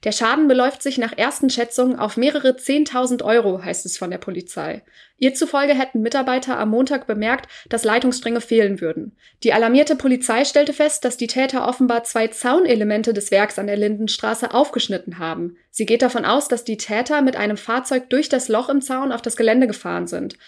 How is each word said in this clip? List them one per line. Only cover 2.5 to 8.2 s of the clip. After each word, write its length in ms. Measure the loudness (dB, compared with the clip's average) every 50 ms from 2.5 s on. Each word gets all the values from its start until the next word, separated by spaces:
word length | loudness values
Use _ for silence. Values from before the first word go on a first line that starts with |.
| 0
zehntausend 640 | 2 0 0 2 2 2 0 0 -2 0 0 -2 -2 0
Euro, 400 | 2 2 4 4 2 -2 -2 -4
heißt 220 | -8 -8 -8 -8
es 140 | -10 -8 -8
von 120 | -6 -8
der 60 | -8
Polizei. 680 | -8 -8 -8 -10 -10 -10 -10 -12 -10 -8 -8 -8 -10 _ _ _ _ -20 _ _ _
Ihr 160 | 0 2 2
zufolge 400 | 2 -4 0 0 0 2 2 2
hätten 260 | 2 0 -2 -2 -2
Mitarbeiter 580 | -2 0 0 0 0 0 0 -2 -2 -2 -4 -2
am 120 | -2 0
Montag 360 | 2 2 2 0 0 -4 -4
bemerkt, 440 | -4 -4 -2 -2 -2 -2 -4 -6 -14 -20 -20 -10 _
dass 160 | -6 -2 0
Leitungsstränge 560 | 2 2 2 2 2 0 0